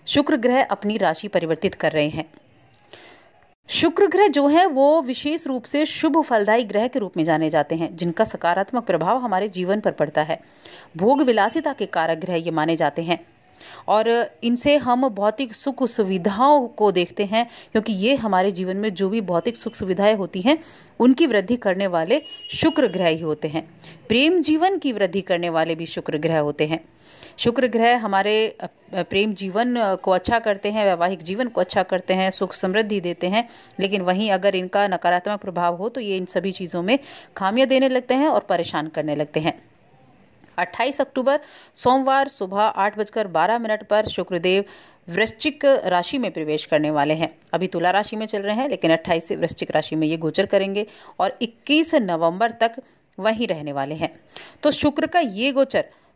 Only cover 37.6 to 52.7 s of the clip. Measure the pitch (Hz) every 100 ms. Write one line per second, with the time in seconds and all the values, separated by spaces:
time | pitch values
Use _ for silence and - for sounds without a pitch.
37.6 | 262 262 262 254 247 254 302 - - 175
38.6 | 170 160 156 156 151 147 147 156 156 -
39.6 | - _ _ _ _ _ _ _ _ -
40.6 | 175 - 247 277 269 - 254 294 - -
41.6 | - - 247 262 262 269 269 - 190 196
42.6 | 214 - 202 202 208 226 208 165 175 233
43.6 | 226 214 208 208 214 - 175 180 180 190
44.6 | 202 - - _ - 175 220 - 311 294
45.6 | 285 269 185 180 180 285 220 170 151 151
46.6 | - 156 151 151 143 156 160 - _ 165
47.6 | 185 175 170 190 208 214 214 208 196 214
48.6 | 294 190 165 160 - 165 170 160 165 -
49.6 | 170 156 - 156 156 160 160 151 196 202
50.6 | 196 196 220 - - - 190 - 233 -
51.6 | - 302 320 311 202 165 165 180 226 233
52.6 | 226